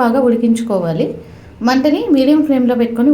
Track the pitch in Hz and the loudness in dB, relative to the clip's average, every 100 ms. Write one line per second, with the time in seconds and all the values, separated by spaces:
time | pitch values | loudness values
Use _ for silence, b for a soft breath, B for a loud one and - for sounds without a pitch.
0 | 240 262 247 226 233 226 226 196 170 160 | 0 2 0 0 0 0 -2 -4 -2 -2
1 | 285 - B B B B 226 262 294 349 | -4 -6 B B B B -2 0 0 -2
2 | 466 277 262 311 294 262 247 240 233 226 | 0 0 2 2 2 0 0 0 -2 0
3 | 262 | 2